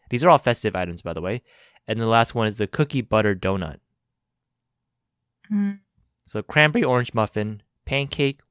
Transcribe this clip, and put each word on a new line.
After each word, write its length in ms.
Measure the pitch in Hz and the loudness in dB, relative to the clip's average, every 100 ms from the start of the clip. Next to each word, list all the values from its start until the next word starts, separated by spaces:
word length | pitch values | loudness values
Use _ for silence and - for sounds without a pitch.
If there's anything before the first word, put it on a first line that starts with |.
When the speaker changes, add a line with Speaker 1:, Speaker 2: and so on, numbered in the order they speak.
| - | -6
Speaker 1:
These 140 | 123 | 0
are 60 | 175 | 4
all 80 | 147 | 4
festive 360 | - 117 107 92 | 4 0 -2 -4
items, 260 | 90 85 | -6 -8
by 100 | 85 | -10
the 80 | 82 | -6
way. 220 | 87 120 - _ _ _ - | -6 -6 -10 _ _ _ -6
And 120 | 110 | -2
the 60 | 113 | 2
last 260 | 113 117 | 4 4
one 140 | 120 110 | 0 -2
is 100 | 107 | -2
the 80 | 104 | -4
cookie 360 | - 147 139 | -2 -2 -2
butter 340 | 110 110 107 95 | 0 2 2 0
donut. 420 | 95 95 80 - _ _ _ _ _ _ _ _ _ _ _ _ _ _ _ _ - | -2 -4 -6 -12 _ _ _ _ _ _ _ _ _ _ _ _ _ _ _ _ -4
Speaker 2:
Mm. 280 | 208 202 202 _ _ _ _ - | -2 -2 -4 _ _ _ _ -12
Speaker 1:
So 160 | 107 | -10
cranberry 420 | - 151 151 233 | -2 4 4 4
orange 300 | 139 123 120 | 0 0 0
muffin, 480 | 117 107 107 107 104 _ _ - | -2 -2 -2 -6 -8 _ _ -6
pancake 560 | 139 139 - 139 139 _ | -4 -4 -2 -2 -2 _